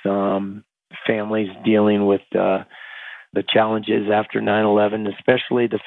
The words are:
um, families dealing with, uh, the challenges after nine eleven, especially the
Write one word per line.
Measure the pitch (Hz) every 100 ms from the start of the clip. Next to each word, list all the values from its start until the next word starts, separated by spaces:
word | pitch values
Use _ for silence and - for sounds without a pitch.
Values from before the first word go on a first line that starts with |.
| 98
um, | 98 98 98 98 104 - _ _ - -
families | 110 104 110 98 92
dealing | 113 107 104 104 101
with, | 98 - 98
uh, | 95 95 - - - - - - -
the | 101 98
challenges | 110 110 110 104 107 104
after | 104 107 113
nine | 107 104 107
eleven, | 104 104 110 104
especially | 98 - 127 - 123 117
the | 110